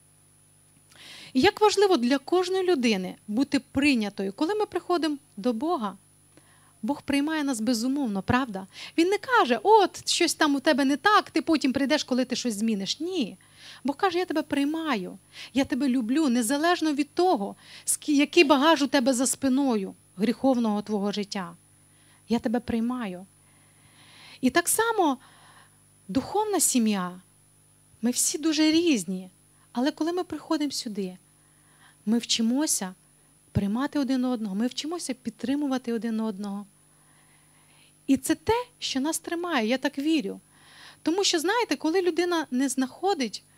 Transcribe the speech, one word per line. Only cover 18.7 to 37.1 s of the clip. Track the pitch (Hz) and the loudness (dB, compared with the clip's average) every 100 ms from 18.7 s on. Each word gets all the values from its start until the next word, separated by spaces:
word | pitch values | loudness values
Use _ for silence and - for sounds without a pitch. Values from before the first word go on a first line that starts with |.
| 311 | 4
у | 277 | 4
тебе | 294 247 | 2 2
за | 240 254 | 2 0
спиною | - 269 254 277 220 190 - _ - | 0 0 2 2 0 -2 -10 _ -4
гріховного | 220 247 269 247 226 208 | -2 0 2 2 0 -2
твого | 208 214 202 | -2 -4 -2
життя. | 202 202 202 170 170 _ _ _ _ _ _ - | -4 -6 -8 -10 -12 _ _ _ _ _ _ -4
Я | 233 | -2
тебе | 240 240 | 0 -4
приймаю». | - 233 226 254 220 180 190 _ _ _ _ _ _ _ - - - - | -2 -4 -4 -4 -6 -10 -14 _ _ _ _ _ _ _ -20 -20 -20 -4
І | 254 | 0
так | 285 339 | 2 2
само | - 453 453 330 254 - - - - - _ _ _ - | 0 0 2 2 0 -6 -20 -20 -20 -20 _ _ _ -6
духовна | 190 - 392 427 381 | -4 -2 -2 0 0
сім'я. | - 254 220 208 180 180 - _ _ _ _ _ _ _ | 0 2 0 0 -4 -10 -20 _ _ _ _ _ _ _
Ми | 226 | -4
всі | 240 - 330 | -2 -2 -2
дуже | 311 302 311 | -2 2 4
різні, | 311 339 254 175 185 185 _ _ _ _ | 4 4 2 0 -8 -10 _ _ _ _
але | - 269 | -4 -2
коли | - 320 | -2 -2
ми | 359 | -2
приходимо | 349 311 - 320 294 | -4 -8 -4 -2 -2
сюди, | - 240 208 190 185 _ _ _ _ _ _ - _ - | -6 -8 -8 -8 -10 _ _ _ _ _ _ -20 _ -2
ми | 233 | 0
вчимося | - - 226 254 302 - 185 185 _ _ _ _ _ | 0 0 0 0 0 -2 -4 -10 _ _ _ _ _
приймати | - 202 220 285 302 | -2 -2 0 -2 -2
один | 262 262 | 0 0
одного, | 254 247 214 | 0 -2 -4
ми | 190 247 | -2 -4
вчимося | - 294 349 - | -4 -8 -6 -8
підтримувати | 254 - - 226 285 285 262 254 | -8 -10 -8 -4 -2 -2 -4 -4
один | 233 233 220 | -4 -4 -4
одного. | 220 196 208 202 202 _ _ _ _ | -4 -6 -8 -10 -12 _ _ _ _